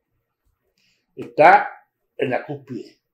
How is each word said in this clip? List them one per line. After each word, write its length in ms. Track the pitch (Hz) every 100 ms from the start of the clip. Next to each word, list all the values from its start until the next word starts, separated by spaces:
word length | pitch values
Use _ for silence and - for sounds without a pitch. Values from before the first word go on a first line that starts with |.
| _ _ _ _ _ _ _ _ _ _ _
está 540 | - - - 160 208 - - _ _ _ -
en 140 | 139
la 140 | 120
cúspide 580 | - 139 - 120 - _ _